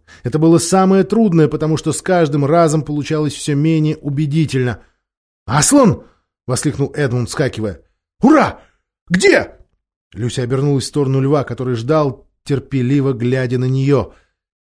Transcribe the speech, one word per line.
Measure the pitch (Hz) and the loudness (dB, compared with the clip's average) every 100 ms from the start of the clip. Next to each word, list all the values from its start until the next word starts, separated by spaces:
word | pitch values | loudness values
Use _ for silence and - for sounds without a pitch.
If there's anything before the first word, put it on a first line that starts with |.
| _ - | _ -12
Это | 123 156 | -6 0
было | 160 170 | 4 4
самое | - 190 190 190 | 2 2 4 2
трудное, | 185 220 220 165 147 | 2 2 2 4 2
потому | 151 156 156 | 0 -2 -2
что | 160 | -2
с | - | -4
каждым | - 180 151 147 | 0 0 2 0
разом | 139 170 160 156 | 2 4 4 2
получалось | 147 147 135 151 151 | -2 -6 -4 -4 -4
все | - - | -6 -4
менее | 143 156 160 156 - | 0 2 2 0 -2
убедительно. | 147 139 151 156 151 135 123 107 _ _ _ _ _ _ - | -6 -4 -2 0 0 0 -2 -4 _ _ _ _ _ _ -2
"Аслан!" — | 139 - 285 226 - - _ _ _ - | 0 4 6 4 2 -6 _ _ _ -6
воскликнул | 127 151 131 139 | -4 -4 -2 -4
Эдмунд, | 147 139 123 113 | -2 -2 -2 -4
вскакивая. | - 131 - 107 87 _ _ _ - | -2 -4 -4 -8 -8 _ _ _ 0
"Ура! | 262 302 196 - _ _ _ _ - | 4 4 2 -4 _ _ _ _ -4
Где?" | 180 381 214 - - _ _ _ _ _ | 0 4 2 0 -12 _ _ _ _ _
Люся | 95 120 - | -8 -6 -4
обернулась | 117 135 143 135 | -4 -2 0 -2
в | - | -2
сторону | 151 135 135 | -4 -2 0
льва, | 135 147 | 0 0
который | 120 120 127 117 | -2 -6 -6 -4
ждал, | 123 156 143 - _ _ | -2 0 -2 -6 _ _
терпеливо | - 135 - 135 123 143 135 | -6 -6 -4 -4 0 0 0
глядя | 117 120 131 127 123 | -2 -2 -2 -2 -2
на | 127 | -2
нее. | 135 135 135 95 _ _ _ _ _ | 0 2 0 0 _ _ _ _ _